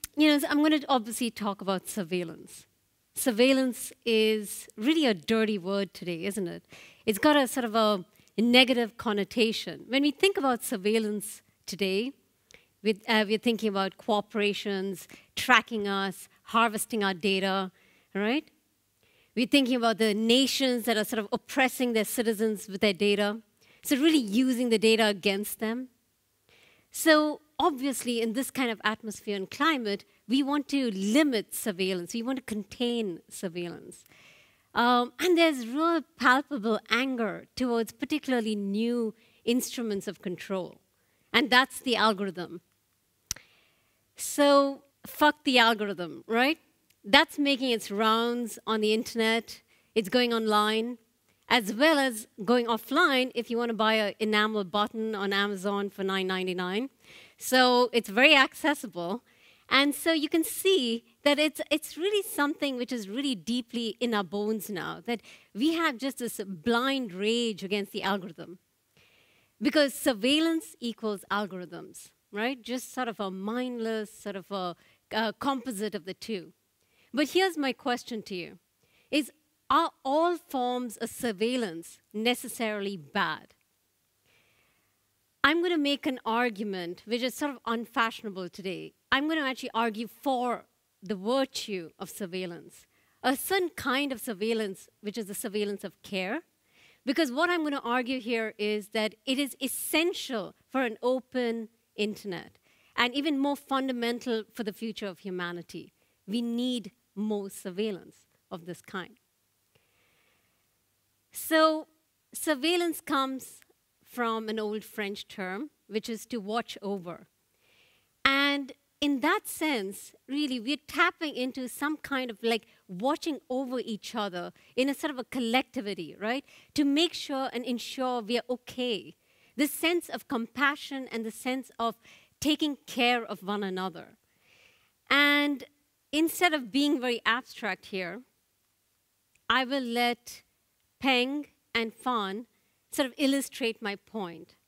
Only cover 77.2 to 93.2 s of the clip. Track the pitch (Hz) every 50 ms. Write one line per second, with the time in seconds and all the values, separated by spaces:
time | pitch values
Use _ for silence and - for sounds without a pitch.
77.2 | 302 - - 359 381 381 330 302 277 262 240 - - 269 240 247 - - 240 214
78.2 | - - 202 180 165 156 - - _ _ _ _ _ _ _ _ _ _ 262 302
79.2 | 262 - - _ _ _ _ _ _ _ 269 311 339 302 - _ - 269 277 311
80.2 | 330 349 349 311 - _ - 262 247 247 247 247 247 233 208 - 233 226 - -
81.2 | - 240 202 175 220 233 254 254 226 190 165 165 170 - - _ _ _ - 208
82.2 | 220 240 247 - - 233 - - 233 214 214 208 196 196 202 175 147 139 - 202
83.2 | 180 160 156 - - _ _ _ _ _ _ _ _ _ _ _ _ _ _ _
84.2 | _ _ _ _ _ _ _ _ _ _ _ _ _ _ _ _ _ _ _ _
85.2 | _ _ _ _ - 277 311 339 339 359 349 311 285 285 285 277 - 285 254 240
86.2 | - 226 220 233 247 247 208 190 220 208 190 185 175 170 175 - - 208 226 226
87.2 | 247 254 - - 302 285 269 233 - 226 226 226 226 - - 262 226 226 - -
88.2 | - 214 190 185 180 170 - - 175 190 175 160 156 - - _ _ _ 254 269
89.2 | 294 311 320 320 285 262 262 - 262 - - 226 233 233 202 214 240 208 - -
90.2 | - 285 262 240 247 247 226 - - _ _ _ _ _ _ _ - 180 214 185
91.2 | 185 220 254 269 269 262 - - - - 202 185 165 156 - _ 190 165 - -
92.2 | 214 175 180 185 185 175 170 160 - 170 - - _ _ _ _ _ _ _ _